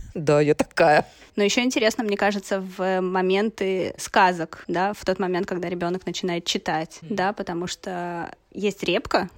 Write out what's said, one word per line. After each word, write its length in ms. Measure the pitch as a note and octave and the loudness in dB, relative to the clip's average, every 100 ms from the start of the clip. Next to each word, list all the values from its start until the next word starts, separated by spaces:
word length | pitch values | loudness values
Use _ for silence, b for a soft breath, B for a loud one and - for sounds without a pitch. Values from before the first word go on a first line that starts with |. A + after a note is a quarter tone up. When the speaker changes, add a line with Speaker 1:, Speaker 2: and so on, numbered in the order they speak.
Speaker 1:
<laughs> 120 | - | -10
Да, 260 | F#3+ D3+ D3 | -4 4 4
я 140 | D3 | 6
такая. 520 | - - - E3 D3+ - B B - | 2 0 4 6 6 4 B B 0
Speaker 2:
Но 60 | |
еще 180 | G3+ B3 | 2 2
интересно, 420 | B3 C#4 A3 A3+ | 2 2 2 2
мне 120 | A3 G3+ | -2 0
кажется, 440 | G3+ G3+ - G3 F#3+ F#3 | 0 0 -4 -4 -4 -4
в 240 | F#3 F#3 | -2 0
моменты 920 | F#3 F#3 F#3 F#3+ A3 - F#3+ F#3 - - | 0 0 2 2 0 -2 -2 -2 -4 -6
сказок, 680 | - A3+ F#3 F3+ D#3+ - - | 0 4 4 4 -4 -10 -6
да, 240 | E3+ G3 | -2 0
в 120 | G#3 | -2
тот 140 | - F#3 | -2 -2
момент, 280 | F#3 F3+ - | 0 -2 -2
когда 220 | F3+ E3+ | -4 -4
ребенок 380 | F3 F3 F#3 F#3 | -4 -4 -4 -6
начинает 380 | F3 F#3 E3+ | -6 -4 -4
читать, 540 | E3+ G#3 - D#3+ E3 - | -4 -4 -2 -4 -4 -10
Speaker 1:
Мгм. 140 | D#3+ G3 | -8 -2
Speaker 2:
да, 160 | F#3 | -2
потому 340 | G#3 F#3+ E3+ F3+ | -2 -6 -6 -6
что 640 | - - F3+ F3 F3 - - _ | -8 -10 -8 -8 -8 -10 -14 _
есть 320 | - G3+ G3 | -4 -4 -2
репка, 440 | F#3 F#3 - - G3+ | -2 -2 0 -2 -2